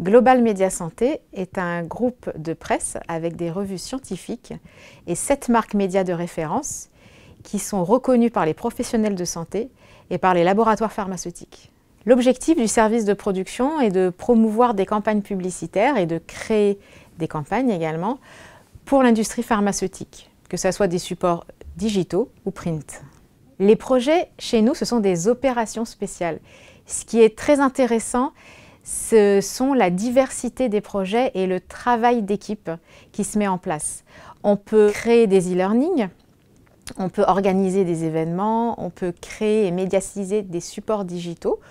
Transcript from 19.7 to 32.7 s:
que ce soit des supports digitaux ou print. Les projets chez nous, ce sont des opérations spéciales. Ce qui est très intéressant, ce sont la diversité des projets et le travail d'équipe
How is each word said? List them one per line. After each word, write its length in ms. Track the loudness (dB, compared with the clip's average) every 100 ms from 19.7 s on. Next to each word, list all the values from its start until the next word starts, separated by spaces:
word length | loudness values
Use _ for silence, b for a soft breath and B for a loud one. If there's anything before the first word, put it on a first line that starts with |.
| -2 -6 -8 -16 -18 -20 _ _
que 80 | -4
ce 140 | -2
soit 160 | 0 0
des 120 | 0
supports 460 | -6 -2 -2 -2 -6 -20 -18 -6
digitaux 520 | -2 0 0 -2 -4 _
ou 80 | -10
print. 500 | -8 -6 -6 -8 -18 -20 -20 _ _ _ 0
Les 180 | 4 4
projets 500 | 2 0 2 2 0 -8
chez 220 | -2 2
nous, 140 | 2 0
ce 80 |
sont 160 | -2 0
des 300 | 0 2 0
opérations 560 | 0 0 -2 -4 -6 -8
spéciales. 560 | -8 -12 -6 -6 -6 B B B B -14
Ce 200 | -12 -4
qui 160 | 4
est 160 | 4 4
très 240 | 2 2
intéressant, 720 | 2 2 0 0 -2 -2 -2 B B B B B -12
ce 540 | -10 2 4 6 4
sont 320 | 2 -2 0
la 160 | 2 2
diversité 800 | 2 0 0 0 -4 -8 -4 -2
des 100 | -2
projets 520 | -4 -6 -2 0 0
et 140 | 0 -2
le 120 | -2
travail 600 | -6 -6 0 2 4 2
d'équipe 480 | 0 -4 -4 -10 -8